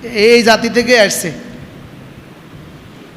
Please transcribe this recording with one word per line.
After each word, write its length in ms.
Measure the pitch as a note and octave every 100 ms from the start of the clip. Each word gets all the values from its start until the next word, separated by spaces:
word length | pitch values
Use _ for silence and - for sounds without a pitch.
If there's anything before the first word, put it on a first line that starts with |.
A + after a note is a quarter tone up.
| -
এই 340 | A#3 A3 A#3+
জাতি 260 | A3 A3 A#3
থেকে 320 | G#3 A#3 B3
আসছে। 320 | G3 - F3 C3+ - - - - - - - - - - - - - - - - -